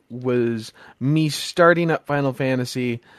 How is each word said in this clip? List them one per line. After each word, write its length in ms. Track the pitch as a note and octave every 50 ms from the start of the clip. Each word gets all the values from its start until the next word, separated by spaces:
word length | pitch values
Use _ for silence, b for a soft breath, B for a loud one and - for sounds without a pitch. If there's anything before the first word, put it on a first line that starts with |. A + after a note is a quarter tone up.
| _ -
was 640 | A#2+ B2 B2 B2+ B2 B2 A#2 A#2+ A#2 A2 A2 - - B B B B B
me 300 | B2 C#3 D3+ D#3+ D#3 D3+
starting 600 | C#3+ - - - - - F3 E3+ F3 E3+ E3+ E3
up 140 | D#3 - -
Final 260 | - C#3+ C#3+ C#3 C#3
Fantasy, 680 | B2+ - C#3 C3 C3 B2+ B2 B2 - B2+ B2 B2 A#2 A#2 b b b